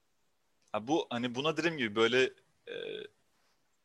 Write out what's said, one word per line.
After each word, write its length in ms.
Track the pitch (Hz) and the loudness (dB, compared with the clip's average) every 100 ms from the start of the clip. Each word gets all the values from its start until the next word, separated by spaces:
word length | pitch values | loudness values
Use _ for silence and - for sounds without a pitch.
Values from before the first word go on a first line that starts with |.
| _ _ _ _ _ _ _ | _ _ _ _ _ _ _
Ha, 140 | 107 113 | -8 -2
bu 200 | 165 - | -2 0
hani 240 | 120 123 | -4 -4
buna 220 | 120 151 156 | -2 -2 0
dediğim 220 | 165 160 | -2 0
gibi 160 | 117 107 | 0 4
böyle, 260 | 113 123 127 - _ _ - | 4 6 2 0 _ _ -12
e, 60 | - 50 - - _ _ _ _ _ _ _ | -10 -8 -10 -12 _ _ _ _ _ _ _